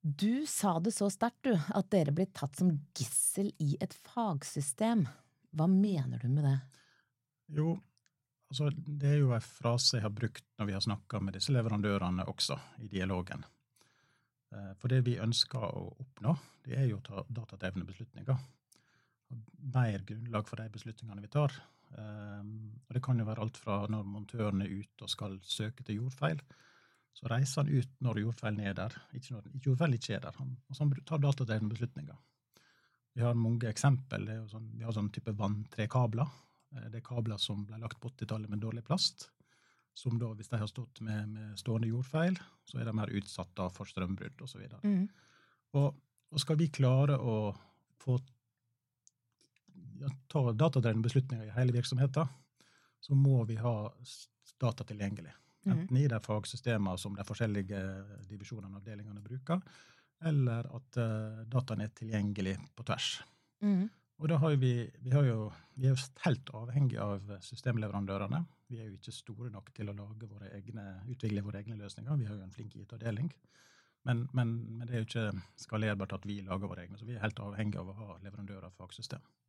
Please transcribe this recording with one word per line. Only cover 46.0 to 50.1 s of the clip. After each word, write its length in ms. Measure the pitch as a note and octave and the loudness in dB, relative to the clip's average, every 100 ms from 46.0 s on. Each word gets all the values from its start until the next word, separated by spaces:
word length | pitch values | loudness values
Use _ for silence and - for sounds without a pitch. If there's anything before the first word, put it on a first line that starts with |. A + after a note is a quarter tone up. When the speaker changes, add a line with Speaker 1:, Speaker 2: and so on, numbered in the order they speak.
| _ _ _ | _ _ _
Speaker 2:
og 120 | D#3 | -6
skal 160 | - D#3 | 0 2
vi 80 | D#3+ | 2
klare 460 | - C3 C3 C#3+ C#3 | 4 6 6 6 4
å 160 | B2 A2 G#2+ - - _ _ _ | 2 0 0 -4 -14 _ _ _
få, 200 | - B2 - _ _ _ _ _ _ _ _ _ _ _ _ _ _ - - - | 0 0 0 _ _ _ _ _ _ _ _ _ _ _ _ _ _ -20 -16 -6
ja, 160 | C#3 | -6